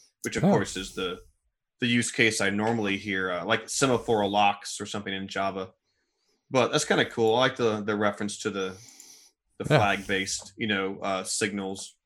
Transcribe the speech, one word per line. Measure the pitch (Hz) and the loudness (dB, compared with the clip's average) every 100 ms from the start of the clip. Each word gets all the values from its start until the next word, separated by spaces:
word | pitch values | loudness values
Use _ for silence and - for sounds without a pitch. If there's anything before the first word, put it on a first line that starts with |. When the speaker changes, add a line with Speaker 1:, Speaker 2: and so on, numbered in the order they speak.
| _ _ | _ _
Speaker 1:
which | - - | -6 0
of | |
Speaker 2:
Oh. | 180 | 4
Speaker 1:
course | 160 92 92 | 4 2 -4
is | 95 | -6
the, | - 92 92 - _ _ _ _ - | -6 -6 -6 -14 _ _ _ _ -4
the | 120 | 0
use | 120 - | 2 2
case | - 113 110 | 2 2 2
I | 98 | 0
normally | 101 110 117 101 98 | 0 0 0 0 -2
hear, | 104 95 92 | -2 -4 -2
uh, | 87 95 | -2 0
like | 113 - | 0 0
semaphore | - 135 117 - 107 101 | 0 2 2 2 2 4
locks | 101 101 - - - | 4 4 2 -6 -10
or | 104 | -8
something | 104 101 | -8 -6
in | 95 98 | -6 -6
Java. | 98 98 95 95 _ _ _ _ _ _ _ - | -4 -2 -4 -8 _ _ _ _ _ _ _ -2
But | 131 113 | 2 2
that's | 151 - | 2 2
kinda | 170 117 | 2 2
cool. | - 110 117 | 2 4 4
I | |
like | 131 131 | 2 2
the, | 117 107 | 0 0
the | 104 104 | -2 0
reference | 104 104 101 - | 0 0 -6 -6
to | 107 | -6
the, | 98 92 95 - - - - _ _ _ - | -4 -6 -8 -18 -20 -20 -20 _ _ _ -6
the | 104 | 2
Speaker 2:
Yeah. | 143 | 4
Speaker 1:
flag-based, | 101 98 98 95 95 - - - | 4 0 0 -2 -2 -6 -10 -6
you | 110 | -2
know, | 98 95 98 | -2 -2 -4
uh, | 98 95 | -4 -4
signals. | 95 - 104 101 95 98 - - | -4 -2 -2 -2 -6 -8 -12 -18